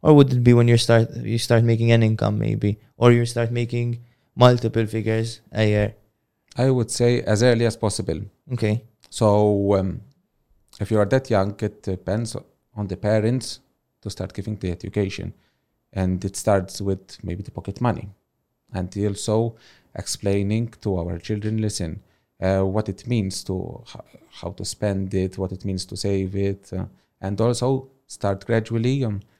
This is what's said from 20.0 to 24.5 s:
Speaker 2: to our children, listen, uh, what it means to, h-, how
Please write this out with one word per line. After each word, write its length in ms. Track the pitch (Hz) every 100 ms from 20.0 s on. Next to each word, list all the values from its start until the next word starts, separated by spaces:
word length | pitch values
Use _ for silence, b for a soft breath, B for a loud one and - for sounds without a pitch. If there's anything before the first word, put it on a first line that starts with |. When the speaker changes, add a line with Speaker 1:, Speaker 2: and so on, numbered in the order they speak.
| - - 101 101 101 110 117 -
Speaker 2:
to 140 | 107 92
our 200 | 85 87
children, 420 | - 107 107 110
listen, 420 | 107 - 85 - _ _ _ -
uh, 200 | 95 95
what 280 | 95 104 107
it 160 | 95 120
means 340 | 120 95 -
to, 380 | - 92 85 -
h-, 160 | - - - - _
how 200 | - -